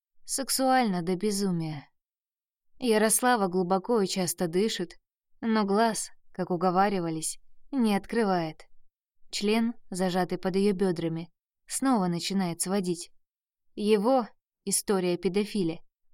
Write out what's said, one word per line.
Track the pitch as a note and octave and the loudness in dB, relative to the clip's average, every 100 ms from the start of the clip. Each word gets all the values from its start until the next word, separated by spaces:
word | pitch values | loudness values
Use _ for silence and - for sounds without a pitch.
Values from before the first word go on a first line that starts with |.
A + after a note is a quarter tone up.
| _ _ | _ _
сексуально | - - C4 - C4 C4 A#3 F3+ | -8 -6 -4 0 2 4 2 0
до | E3+ F#3 | -2 -2
безумия. | G#3 G3+ G3+ E3+ D#3+ D3 - _ _ _ _ _ _ _ _ - | -2 -2 0 -2 -4 -8 -12 _ _ _ _ _ _ _ _ -4
Ярослава | B3 G#3+ A3 - B3 B3 F#3+ | 2 4 4 2 2 2 2
глубоко | F3+ F3+ F#3+ F#3 A#3+ | 0 0 0 2 0
и | F#3+ | 0
часто | F#3+ F3+ - F3+ | 0 -4 -2 -2
дышит, | F3 A3 - F3 - _ _ _ - | 0 0 -2 -8 -12 _ _ _ -8
но | A#3 A3 | 0 0
глаз, | G3+ G3+ A3+ G#3 - - - | 2 2 2 0 -8 -14 -14
как | - F3+ | -8 -4
уговаривались, | F3 F#3 F3+ G3+ G3 E3+ D#3+ D#3 - - - - | 0 2 4 2 2 -2 -4 -6 -10 -14 -20 -6
не | C#4 A3+ G3 | 0 2 0
открывает. | G3+ A#3 G#3 F3+ D#3+ D#3 - - - _ _ _ - | -2 0 2 2 -2 -8 -18 -20 -20 _ _ _ -12
Член, | - G3+ A3+ A3+ A#3 - | -4 0 2 0 -4 -8
зажатый | F3+ F#3 F3+ F3+ F3+ | -2 0 2 0 -2
под | F#3+ F#3+ | -2 2
ее | G3+ | 2
бедрами, | F#3+ G3 F3 E3 E3 E3 _ _ _ - | 2 0 0 -2 -4 -10 _ _ _ -10
снова | - C4+ A#3+ F3+ | -2 0 2 2
начинает | E3+ - G3 F3+ E3 | 0 -2 -2 -2 -2
сводить. | F#3 G3+ F3+ E3 - - _ _ _ _ _ | -2 -2 -2 -4 -8 -20 _ _ _ _ _
Его | - G#3 G#3+ G#3 C4 G#3+ _ _ _ | -4 2 2 4 2 0 _ _ _
история | - G3 - G3 F3+ F3 | -4 -4 0 0 0 0
педофиля, | F#3+ F#3 G3+ G#3+ E3+ E3 - _ _ | 0 -2 -2 -2 -2 -4 -12 _ _